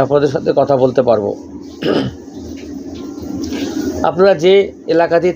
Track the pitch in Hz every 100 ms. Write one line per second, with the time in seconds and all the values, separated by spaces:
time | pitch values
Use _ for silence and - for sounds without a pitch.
0 | 131 143 143 139 - 143 135 135 131 127
1 | 120 107 101 - - - - - - -
2 | 135 - - - - - - - - -
3 | - - - - - - - - - -
4 | - 156 196 165 175 196 190 - - 160
5 | 165 170 175